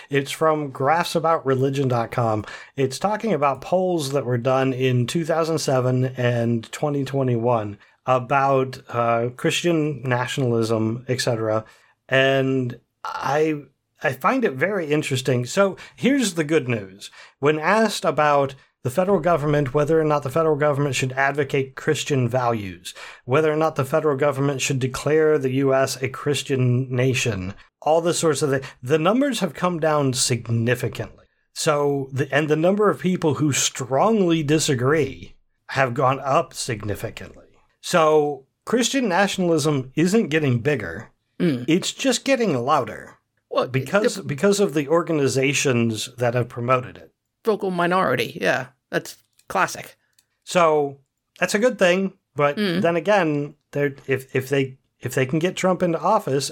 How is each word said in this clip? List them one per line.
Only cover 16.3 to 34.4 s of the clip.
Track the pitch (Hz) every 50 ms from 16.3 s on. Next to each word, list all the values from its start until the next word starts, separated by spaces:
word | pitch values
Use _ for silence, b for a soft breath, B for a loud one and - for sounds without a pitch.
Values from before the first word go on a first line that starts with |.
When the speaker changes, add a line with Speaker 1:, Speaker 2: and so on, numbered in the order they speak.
| 170
Speaker 1:
the | 170 156
good | 147 165 151 127
news. | 127 120 107 98 95 98 101 - - B B B B B B
When | 135 147 156 156
asked | 151 175 202 220 226 208 - - -
about | 170 143 151 151 147 147 143 139 131 - b b b b b -
the | 123
federal | - 185 185 196 202 175
government, | 151 175 175 147 143 151 147 147 147 123 123
whether | 151 147 139 160 160
or | 156
not | 151 147 147 -
the | -
federal | - 165 160 160 151
government | 139 147 151 143 135 143 143 123
should | - 135 127
advocate | 127 135 139 139 139 147 143 139 - 139 135 135 -
Christian | - - 165 147 127 - - 147 131 123
values, | 113 117 127 123 117 117 110 101 95 87 85 - - - B B B B B B
whether | 120 127 156 156 156 151
or |
not | 156 160 156 151
the | - 131
federal | 123 160 156 147 156 143
government | 135 147 147 135 131 139 143 143 131
should | - - 139 127
declare | 127 127 127 - - 143 151 160 156 151 151
the | 147 135 127
U | 127 135 139 135 135
S | 135 135 131 - -
a | 135 123
Christian | - - - 147 143 135 - - 139 127 127 123 123 123 131 127 127
nation, | 123 123 131 120 - - 120 104 95 90 98 101 b b b b -
all | - 147 156 170
this | 165 175 156
sorts | - 165 160 143 135
of | 156 135
thing, | 139 135 135 B B B
the | 123 123 156
numbers | 160 156 185 220 262 285 285 240 -
have | 190 160 -
come | - 180 180 180 160
down | 156 156 151 147 143 131 123
significantly. | - - - 123 110 101 - 117 117 113 120 123 120 - 113 - - 104 - - - _ _ _ _ _ _ -
So, | - - 160 147 147 143 143 143 139 135 -
the, | 139 123 151 131 139
and | 143 156 147
the | 151
number | 156 160 180 202 202 214 196
of | 151 -
people | - 185 185 175 - 156 131
who | 110 147 151 127
strongly | - - - - - 131 113 131 135 170 214 226 214 190 170 165 165